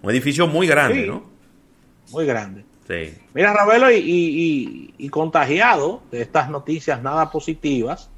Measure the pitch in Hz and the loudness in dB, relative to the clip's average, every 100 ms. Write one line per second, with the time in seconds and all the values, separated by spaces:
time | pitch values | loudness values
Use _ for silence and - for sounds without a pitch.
0 | 101 127 135 143 170 151 180 147 135 262 | -2 -2 -2 0 0 2 4 4 4 0
1 | 214 196 - _ _ _ _ _ _ _ | -2 -8 -14 _ _ _ _ _ _ _
2 | _ 156 151 117 101 98 107 _ _ 87 | _ -4 -2 -2 -6 -16 -20 _ _ -8
3 | 78 80 _ 135 202 208 202 226 262 226 | -8 -14 _ 0 2 4 4 6 6 4
4 | 160 175 170 151 165 147 110 60 - _ | 2 0 0 0 0 -2 -4 -12 -18 _
5 | 139 151 160 160 139 160 233 190 147 240 | -8 -4 0 0 2 2 4 2 0 -6
6 | - 120 117 156 135 143 143 156 151 131 | -12 -10 -2 -2 -2 -6 -6 -6 -4 -4
7 | 131 151 156 160 - 160 151 135 117 156 | -2 -2 -2 -4 -8 -6 -4 -2 -2 -6
8 | - | -14